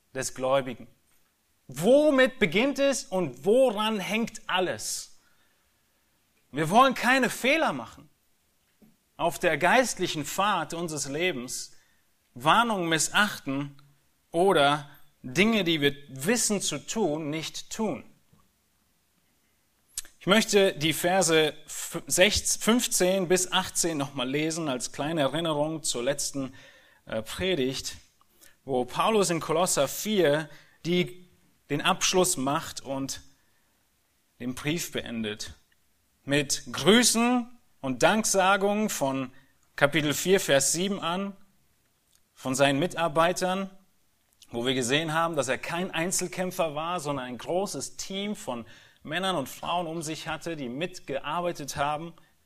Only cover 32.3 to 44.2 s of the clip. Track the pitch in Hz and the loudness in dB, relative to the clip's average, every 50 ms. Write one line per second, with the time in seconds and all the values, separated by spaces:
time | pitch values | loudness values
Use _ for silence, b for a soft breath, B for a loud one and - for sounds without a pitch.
32.3 | - 139 131 135 147 165 - - - - - 131 135 135 135 135 - - - - | 2 -2 -2 -2 -2 -2 -4 -6 -14 -12 -10 -8 -6 -6 -6 -8 -8 -12 -14 -20
33.3 | _ _ _ _ _ _ _ _ _ _ _ _ _ _ _ _ _ _ _ _ | _ _ _ _ _ _ _ _ _ _ _ _ _ _ _ _ _ _ _ _
34.3 | _ - 123 123 127 - - 147 165 170 - - - 120 - - 120 113 110 107 | _ -12 -10 -10 -8 -6 -4 -4 -4 -4 -4 -6 -6 -8 -8 -6 -8 -6 -6 -6
35.3 | 107 - - - - _ _ _ _ _ _ _ _ _ _ _ _ _ - 135 | -6 -8 -12 -14 -16 _ _ _ _ _ _ _ _ _ _ _ _ _ -6 -2
36.3 | 139 147 143 143 - - - - 120 - 139 170 214 247 240 220 - 226 233 240 | -2 -2 0 -2 -4 -6 -6 -10 -6 0 4 6 8 8 6 6 4 2 2 2
37.3 | 247 247 233 - - - _ _ _ - - 135 127 120 156 160 202 220 214 - | 2 0 -2 -4 -14 -20 _ _ _ -10 -6 -6 0 4 4 4 4 4 0 0
38.3 | - 196 180 190 202 196 196 202 202 214 214 208 - - 147 135 131 135 135 - | 2 4 4 4 4 4 2 0 0 0 0 -2 -2 -2 -2 -2 -2 -4 -6 -8
39.3 | b b b b b b b b - - 143 139 - 160 147 151 135 - - 175 | b b b b b b b b 0 2 2 4 4 2 0 0 0 0 2 4
40.3 | 196 190 - - 139 139 139 - - 165 185 196 202 170 143 165 175 190 196 202 | 4 4 4 4 4 4 4 2 0 0 -2 -2 -2 -4 -4 -4 -4 -4 -6 -8
41.3 | 196 - - _ _ _ _ _ _ _ _ _ _ _ _ _ _ _ _ _ | -10 -14 -20 _ _ _ _ _ _ _ _ _ _ _ _ _ _ _ _ _
42.3 | _ - - 131 131 131 139 139 139 135 170 185 - 160 170 170 143 160 165 175 | _ -10 -6 -4 0 2 4 4 4 2 -2 -2 -2 -4 -4 -2 2 2 2 2
43.3 | 180 - 185 180 185 196 196 190 - - _ _ _ _ _ _ _ _ | 2 0 -2 -2 -2 -4 -6 -8 -12 -20 _ _ _ _ _ _ _ _